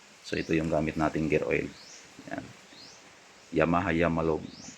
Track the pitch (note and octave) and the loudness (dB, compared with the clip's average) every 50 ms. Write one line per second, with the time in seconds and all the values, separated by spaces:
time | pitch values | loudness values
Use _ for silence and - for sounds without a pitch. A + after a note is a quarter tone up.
0 | - - - - - - - E2 D#2+ - E2 D#2+ D#2+ D#2+ D#2 D2+ D#2 D#2 D2+ D#2+ | -20 -20 -20 -20 -10 -6 -4 -4 -2 0 0 0 2 2 0 0 0 0 0 0
1 | D#2 D#2 - D#2 D#2 D2 D2+ D2 - - D#2 D2 - - - - - - - - | 0 0 0 0 0 2 2 2 2 2 0 -2 -2 -4 -8 -14 -20 -20 -20 -20
2 | - - - - - - - - - - - - - - - - - - - - | -20 -20 -20 -20 -16 -12 -12 -12 -12 -12 -16 -20 -20 -20 -20 -20 -20 -20 -20 -20
3 | - - - - - - - - - - - D2+ D#2 D#2+ E2+ F2 F#2 D#2+ E2 E2 | -20 -20 -20 -20 -20 -20 -20 -20 -14 -4 0 2 4 4 4 2 2 2 2 2
4 | E2+ E2 E2 D#2+ D#2+ D#2+ D#2 D#2 - - - - - - - | 2 2 2 2 0 0 0 0 -2 -8 -16 -16 -18 -18 -18